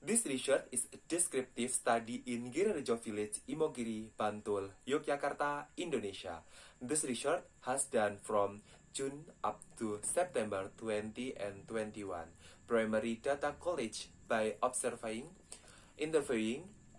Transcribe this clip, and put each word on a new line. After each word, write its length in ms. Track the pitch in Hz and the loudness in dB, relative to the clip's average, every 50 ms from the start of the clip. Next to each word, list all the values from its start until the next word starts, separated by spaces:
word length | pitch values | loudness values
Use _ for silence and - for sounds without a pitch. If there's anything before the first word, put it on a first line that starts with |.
| - | -2
This 160 | 147 220 233 - 151 | 2 2 4 4 2
research 400 | 131 127 - - 139 160 - - | 0 0 2 4 4 4 4 0
is 160 | - 120 - - - | -4 -4 -4 -4 -8
a 80 | - - - | -14 -6 -2
descriptive 640 | 160 175 - - 147 131 123 - - 120 117 123 - | 0 2 2 2 0 -2 -2 -2 -2 -2 0 0 0
study 480 | - - 127 117 117 113 113 123 120 - 127 | 0 2 4 2 2 2 -2 -6 -6 -4 -4
in 240 | 120 117 120 123 123 | -4 -4 -4 -4 0
Girirejo 480 | 160 202 220 190 147 123 120 117 117 | 2 2 2 2 2 0 0 0 0
Village, 400 | - 110 104 104 104 104 - - - - | -2 -4 -2 -2 -2 -2 -4 -8 -8 -4
Imogiri, 640 | 135 156 156 151 139 123 117 113 110 107 110 110 - | -2 0 0 0 0 -2 -4 -2 -2 -4 -6 -6 -4
Bantul, 560 | - 110 107 104 107 - 107 104 98 98 98 - - - | -2 0 0 -2 -2 -2 0 0 0 0 -4 -8 -10 -4
Yogyakarta, 800 | 123 139 156 151 151 143 139 - 143 - - 147 147 143 143 143 - - - | 0 0 0 2 2 0 2 0 0 0 0 0 0 0 -2 -4 -8 -6 -6
Indonesia. 640 | 180 175 139 113 101 98 98 - - 90 82 82 - - - - - - - - | -4 -2 0 0 -2 -2 -6 -6 -8 -8 -8 -8 -10 -16 -20 -20 -20 -20 -14 -8
This 320 | 123 120 - - - 131 | -4 0 0 0 0 0
research 320 | 120 - - 139 165 180 - - - - - | -2 -2 0 0 0 0 -2 -6 -16 -8 -2
has 240 | 123 131 135 - - | 0 0 0 0 2
done 320 | - 113 107 104 101 101 | 2 4 4 2 2 -2
from 400 | - - 107 104 101 101 101 104 - - - - - - - | -4 0 4 4 4 2 0 -4 -14 -18 -20 -20 -18 -12 -6
June 320 | - 135 135 143 147 - - - - | -4 -4 -4 -4 -6 -10 -16 -10 -4
up 240 | - 107 - - - - - - | -4 -4 -4 -4 -8 -16 -8 -4
to 160 | 117 107 104 104 - | -2 -2 -2 -2 -2
September 640 | - - 175 180 180 - 127 107 104 101 95 95 98 - - | 0 2 2 2 2 2 0 0 0 0 -2 -2 -4 -8 -6
twenty 560 | 113 113 107 107 107 110 107 120 123 131 - | -4 -2 0 0 -2 -2 -4 -4 -6 -6 -4
and 320 | - 101 101 98 98 - | -4 -6 -6 -6 -8 -8
twenty-one. 640 | - 113 110 107 107 104 110 101 95 90 85 82 - - - - - - - - - | -4 -2 -2 -2 -2 -4 -6 -6 -6 -6 -6 -8 -10 -14 -18 -20 -20 -20 -16 -2 2
Primary 480 | 120 113 110 107 110 110 113 117 117 - | 4 4 4 4 4 2 2 2 0 0
data 400 | - 139 143 143 147 147 147 - | 2 0 2 2 0 -2 -2 -2
college 560 | - 170 175 147 117 107 - - - - - - - - | -2 -2 0 0 0 -2 -4 -6 -10 -10 -14 -10 -2 0
by 240 | 120 110 107 110 - - | 2 4 4 2 2 2
observing, 640 | 120 123 - - - 120 117 117 - 110 110 117 135 165 185 - - - - - - - - - - - - - | 0 0 0 0 -2 -2 -2 -4 -4 -6 -4 -4 -6 -8 -12 -18 -20 -18 -18 -18 -18 -18 -20 -20 -20 -16 -8 -4
interviewing, 720 | 151 160 160 151 139 - 120 110 110 110 123 156 175 - - - - - - | 0 2 4 4 4 4 2 2 2 2 0 -2 -4 -10 -16 -20 -20 -10 -2